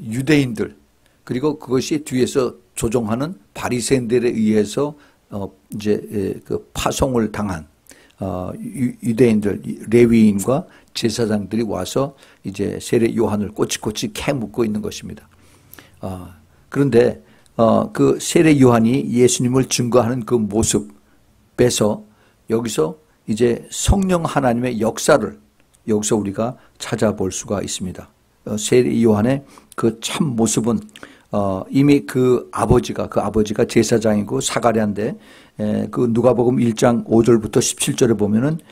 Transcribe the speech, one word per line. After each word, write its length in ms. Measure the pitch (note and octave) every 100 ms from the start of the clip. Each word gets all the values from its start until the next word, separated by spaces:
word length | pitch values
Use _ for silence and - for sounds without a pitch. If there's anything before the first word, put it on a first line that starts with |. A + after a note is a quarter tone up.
유대인들, 720 | A2+ A#2 C3+ D3 C3 G#2+ F#2 - _ _ _ _
그리고 360 | - A#2+ D3+ D3
그것이 440 | - B2+ A#2 D3+
뒤에서 520 | - B2+ A2+ C#3 B2 - _
조종하는 640 | - A#2 A#2+ G#2+ A#2 D3+ G3 _
바리새인들에 760 | - - B2 A2+ C3 A#2 B2 A#2
의해서, 640 | A2 G#2+ G#2+ G2+ - D3 D3 _ _ _
어, 220 | G#2 F#2+ - _
이제, 320 | G#2+ G#2 G#2 -
에, 280 | G#2+ F#2+ F#2+
그 240 | - G#2+ -
파송을 580 | - C3+ - C#3+ A#2+ G#2+
당한, 360 | - G#2 E2+ D#2 _ _ - _ -
어, 320 | F#2+ F#2 F#2 A3+
유-, 360 | - - B2 -
유대인들, 580 | A#2 A2 A#2+ G#2+ G2+ F#2 - - -
레위인과 760 | A#2+ A#2+ A#2 G#2+ G2+ G#2+ C#3 - - _ -
제사장들이 680 | A#2 A2 A2 G#2+ F#2+ A2
와서 520 | G#2+ F#2 F#2 B2+ C#3 - _ _
이제 360 | - F#2+ G2 G2
세례 340 | - A#2+ A2+ A2+
요한을 360 | G#2 G#2 G2+
꼬치꼬치 640 | - A#2+ - A2+ G#2+ A2+
캐묻고 520 | - - C#3 G#2 A#2 A2+
있는 160 | G#2+
것입니다. 460 | G2 - F2+ - - _ _ _ _ - - _
어, 280 | F#2+ F#2 F2+ - _ _ _
그런데, 520 | C#3 C#3+ A#2 A#2+ G#2+ - _ _ -
어, 340 | A2+ G#2+ G#2
그 240 | - C#3 -
세례 400 | - E3+ D#3+ D3
요한이 540 | B2+ A#2 A2+ C3+ -
예수님을 520 | A#2+ B2 - B2 C3 B2+
증거하는 600 | - B2 B2 A2 B2+ A2
그 100 | A#2+
모습에서 1700 | G#2 G#2+ A2 G#2+ - - _ _ _ _ _ - B2 - G#2+ G#2+ - _ _ _ -
여기서 480 | A2+ A#2+ B2+ D#3 - _ _ -
이제 380 | A2 A#2+ A2+ -
성령 540 | - - G3+ F#3+ F3 D3+
하나님의 560 | D3 C3 A#2 B2+ A2+
역사를 580 | D#3+ - - C#3+ G#2 - _ _ _ _ -
여기서 300 | G#2+ G#2 A2
우리가 400 | G2+ G2 A2+ B2+ _ _
찾아볼 540 | - A2 A2 G#2 F#2+
수가 300 | - - G2
있습니다. 480 | F2+ - F#2 F2 - _ _ _ -
어, 120 | -
세례 440 | - B2 C3 A#2
요한의 440 | A2+ G#2 A2+ C#3 - - _ -
그 240 | A2+ A2
참 340 | - - D#3+ A#2
모습은, 440 | A2+ - A#2 G#2 - - - - _
어, 320 | G#2 G2 F#2+ -
이미 360 | C3+ C#3+ C#3+ D3
그 440 | B2+ B2+ B2 -
아버지가, 560 | - A2+ A#2+ G#2+ - F#2
그 140 | -
아버지가 440 | G2 A2 G#2 G#2 A2+
제사장이고 760 | A#2+ A2 A#2 A2 G#2 G2+ C3
사가랴인데, 760 | - B2 A#2 A2 G#2+ G2 A2+ G#3+ - - - -
에, 280 | G#2+ G#2 G#2
그 200 | C#3 B2
누가복음 480 | A#2 B2 A#2+ A#2+ C3
일 160 | A#2 A2
장 300 | B2+ A#2 G#2+
오 160 | A2+
절부터 380 | A#2+ A#2 G#2+ B2+
십칠 340 | - - - B2+
절에 200 | B2+ G#2
보면은 440 | G#2 G#2+ C#3 E3 -